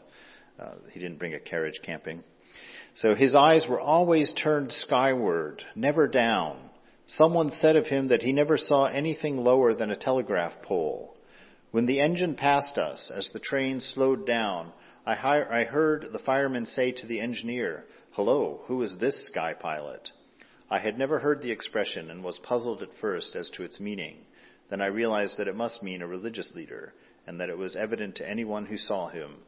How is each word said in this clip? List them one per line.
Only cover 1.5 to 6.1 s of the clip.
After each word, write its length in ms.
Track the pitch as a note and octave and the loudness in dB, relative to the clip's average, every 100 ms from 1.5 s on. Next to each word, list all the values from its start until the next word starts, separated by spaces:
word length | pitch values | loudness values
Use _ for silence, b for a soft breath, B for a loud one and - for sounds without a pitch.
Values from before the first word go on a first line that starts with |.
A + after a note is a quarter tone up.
| E2+ D#2 - | -4 -4 -6
camping. 440 | - D#2 E2 E2 - _ B B B B B - | -10 -10 -10 -12 -14 _ B B B B B 0
So 180 | A2+ | 2
his 220 | G#2 C3+ C#3 | 6 6 8
eyes 320 | D3+ D#3+ D#3 | 8 8 4
were 120 | A#2+ | -2
always 520 | C#3+ E3 F3 E3 C#3+ | 2 4 6 4 2
turned 400 | - D3+ D3 C3+ | 0 0 0 0
skyward, 920 | - - B2+ C3+ C3 G#2 E2 D#2 - - A2 | -6 0 2 4 2 2 0 -2 -8 -12 -2
never 320 | C3 D3+ | 0 4
down. 480 | C#3+ | 4